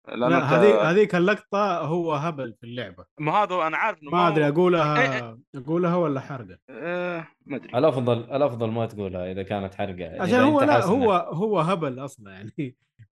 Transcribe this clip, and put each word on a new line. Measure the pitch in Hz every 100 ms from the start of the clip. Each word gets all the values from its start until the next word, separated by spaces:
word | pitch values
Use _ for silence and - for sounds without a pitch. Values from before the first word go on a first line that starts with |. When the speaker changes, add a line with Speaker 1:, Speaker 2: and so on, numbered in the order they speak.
| -
Speaker 1:
لأن | 113
Speaker 2:
لا، | 123 131
Speaker 1:
أنت |
Speaker 2:
هذه، | 131 - - - 156
هذيك | 185 208
اللقطة | 180 180 208 - 202 208 175
هو | 147 175 165
هبل | 147 139 135 123
في | 107 117
اللعبة. | 120 107 90 - -
Speaker 1:
ما | 151
هذا | 190 202
أنا | 180 160 156
عارف | 214 180
إنه | 147
Speaker 2:
ما | 175
Speaker 1:
ما | 175
Speaker 2:
أدري | 156
Speaker 1:
هو | 147
Speaker 2:
أقولها، | 147 180 175 151 151
Speaker 1:
إيه، | 135 131 117
إيه. | 113 _
Speaker 2:
أقولها | 143 127 170 180 180
ولا | 160 135
حرقة؟ | - 139 98 92 -
Speaker 1:
آه، | 131 160 180 180 170 160 _ -
ما | 135
أدري. | - 117
Speaker 3:
الأفضل، | 156 131 120 117
الأفضل | 117 135 143 117 113
ما | 113 110
تقولها | 104 98 90 90
إذا | 95
كانت | 92 104 95
حرقة. | - 101 92 85 -
Speaker 2:
عشان | 170
Speaker 3:
إذا | 247
Speaker 2:
هو، | 269 294
Speaker 3:
أنت | 285
Speaker 2:
لا، |
Speaker 3:
حاسس | 254 -
إنه | 240
Speaker 2:
هو، | 233
هو | 180 170 160 220 196
هبل | 160 196 151 123
أصلا | 139 - 98
يعني. | 95 107
<laughs> | - 135 - _ - 110